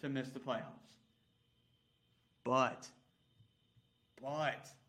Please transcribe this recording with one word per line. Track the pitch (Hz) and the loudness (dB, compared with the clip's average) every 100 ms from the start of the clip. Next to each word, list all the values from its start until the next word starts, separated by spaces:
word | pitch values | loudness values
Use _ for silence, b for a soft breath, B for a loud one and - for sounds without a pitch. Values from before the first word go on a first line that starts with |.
to | 143 | -4
miss | 135 127 | -2 -4
the | 131 | -4
playoffs. | 135 120 135 - - - _ _ _ _ _ _ _ _ _ _ _ _ _ _ | -2 -2 -4 -12 -20 -20 _ _ _ _ _ _ _ _ _ _ _ _ _ _
But, | 120 131 123 - - - _ _ _ - - _ _ _ _ _ _ - | 2 4 4 2 -10 -18 _ _ _ -20 -20 _ _ _ _ _ _ -10
but, | 135 151 147 120 - - | -4 2 2 0 -6 -20